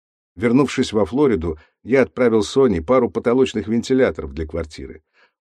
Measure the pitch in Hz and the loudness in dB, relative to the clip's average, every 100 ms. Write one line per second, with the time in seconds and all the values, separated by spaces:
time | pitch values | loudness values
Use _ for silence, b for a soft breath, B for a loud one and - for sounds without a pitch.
0 | _ _ _ - 113 120 139 - 127 107 | _ _ _ -4 2 2 2 0 -2 0
1 | 98 120 147 101 82 78 b b 98 131 | 0 2 0 0 -4 -8 b b -2 2
2 | 123 - 123 110 101 - 135 90 80 127 | 2 0 2 2 0 2 2 2 0 0
3 | 117 113 113 127 127 110 98 117 113 131 | 0 -2 0 2 0 -2 -4 -4 0 0
4 | 120 82 71 69 78 - 76 - 67 - | 0 -2 -10 -8 -8 -8 -10 -12 -18 -18
5 | _ _ _ _ | _ _ _ _